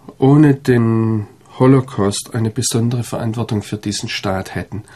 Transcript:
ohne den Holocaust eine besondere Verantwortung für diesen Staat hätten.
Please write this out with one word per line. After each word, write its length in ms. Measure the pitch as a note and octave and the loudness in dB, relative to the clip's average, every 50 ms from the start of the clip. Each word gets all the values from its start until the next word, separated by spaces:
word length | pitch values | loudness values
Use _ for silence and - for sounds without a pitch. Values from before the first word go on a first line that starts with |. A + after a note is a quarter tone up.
| _ - - _ | _ -20 -6 _
ohne 360 | C3 C3+ C#3+ D3 D#3 D3 C3+ | 2 4 6 6 6 6 4
den 720 | C#3+ - - B2 A#2+ A#2 A2+ A2+ A2+ A2+ A2+ A2 G#2+ G#2 - - _ _ _ - - | 2 2 2 2 2 4 2 2 2 0 0 0 -2 -4 -6 -14 _ _ _ -2 2
Holocaust 760 | B2+ C3 C3+ C3+ B2+ C3 - - G2+ G2+ G2+ - - - - | 4 6 6 4 2 0 -4 -2 -2 -2 -2 -4 -8 -8 -6
eine 160 | A#2+ A2+ A2 | -4 -4 -4
besondere 520 | A2 - A#2 - - A#2 A2+ A#2 B2 A#2+ A#2 | -4 -4 -4 -2 -2 0 0 0 -2 -4 -4
Verantwortung 600 | - - - A#2+ A2+ A2 A#2+ A2+ - A#2 G#2 G2 | -6 -8 -6 -6 -6 -4 -6 -6 -4 -4 -4 -4
für 160 | - - G#2+ | -6 -10 -8
diesen 300 | - G#2 G2 - - G#2+ | -6 -6 -6 -6 -8 -8
Staat 460 | - - - G2+ F#2+ F#2+ F#2+ - - | -10 -8 -6 -4 -4 -4 -6 -8 -10
hätten. 300 | F#2 F2 - - F#2+ - - - | -10 -10 -10 -12 -12 -14 -14 -20